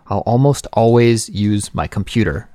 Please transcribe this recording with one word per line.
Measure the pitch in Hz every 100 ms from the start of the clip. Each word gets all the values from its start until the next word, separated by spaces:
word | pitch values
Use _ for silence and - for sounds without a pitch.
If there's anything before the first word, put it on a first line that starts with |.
| -
I'll | 101
almost | - 120 143 139 -
always | - 113 120 120 113 -
use | 98 104 104 -
my | 90 78
computer. | - 95 120 92 71 -